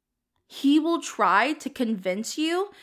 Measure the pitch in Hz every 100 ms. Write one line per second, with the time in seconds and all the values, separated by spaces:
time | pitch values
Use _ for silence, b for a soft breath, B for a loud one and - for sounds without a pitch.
0 | _ _ _ _ _ - 277 311 320 339
1 | - - 190 190 269 302 - - 226 208
2 | 185 190 226 - 320 349 403 B